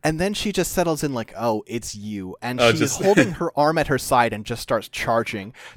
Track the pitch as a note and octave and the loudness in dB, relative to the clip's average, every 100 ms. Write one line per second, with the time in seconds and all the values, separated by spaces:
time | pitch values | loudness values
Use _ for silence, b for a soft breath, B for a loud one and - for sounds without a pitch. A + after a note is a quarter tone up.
0 | D#3 D#3+ F#3+ G#3 G#3+ F#3+ E3 G3 E3+ D3+ | -2 0 -2 -2 -2 0 0 0 0 0
1 | D3+ B2+ A2 - A#2 A2 - A#2+ - G#2+ | -2 -4 -6 -4 -2 -2 -4 -8 -8 -10
2 | G#2 G#2 F#2 - A#2+ B2+ A#2+ C3+ D3 - | -8 -8 -8 -8 -6 2 4 4 0 2
3 | F#3+ G3+ C3 D#3+ C3 - D3 D#3+ C#3+ C3 | 4 6 4 0 -4 2 2 2 0 0
4 | - B2+ A#2 G#2+ G#2+ A#2 - A#2 - - | 2 2 2 0 -8 -8 -2 -2 -4 -6
5 | B2 A#2 A2+ G#2+ G2 - B | 0 0 0 -6 -10 -16 B